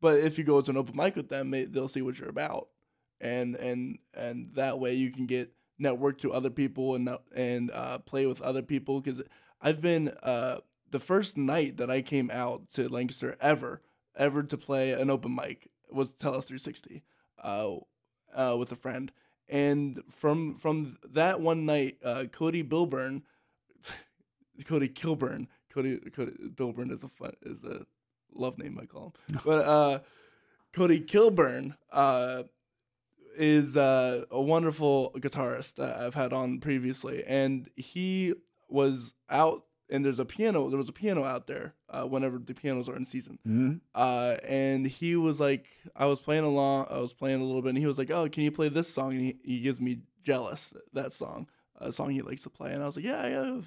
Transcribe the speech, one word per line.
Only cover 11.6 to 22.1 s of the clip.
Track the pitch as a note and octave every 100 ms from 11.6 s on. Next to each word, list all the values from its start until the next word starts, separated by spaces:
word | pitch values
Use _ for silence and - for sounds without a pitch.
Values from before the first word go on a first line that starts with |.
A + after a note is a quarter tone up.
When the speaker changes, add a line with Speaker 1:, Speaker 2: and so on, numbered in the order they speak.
| C#3+ C3
Speaker 1:
that | B2
I | C3
came | B2 C#3 B2
out | A#2+ B2 B2 -
to | - B2
Lancaster | A#2+ B2 - B2+ -
ever, | C#3 D3+ B2 - _ _ _
ever | - C#3+ D3
to | D3 C#3+
play | - C3+ C3
an | B2+ C3+
open | C3+ A#2
mic | B2+ - C3+ _ _ _
was | C3+ C3+ -
Tell | C#3+
Us | C3
three | C3 C3
sixty, | - - - D3+ - _ _ -
uh, | - G2+ G#2+ F2 - _ _ _ _
uh, | - B2+ A#2+
with | B2
a | A#2+
friend. | C3+ C3 C3+ - _ _ -
And | C#3+ C#3+ C#3+ C#3+ C3 -
from, | - D3+ D#3+ D#3 -
from | D#3+ D#3 C#3+ - -
that | C#3+ F3 F#3+
one | E3 E3 D3+
night, | D3 C3+ -
uh, | B2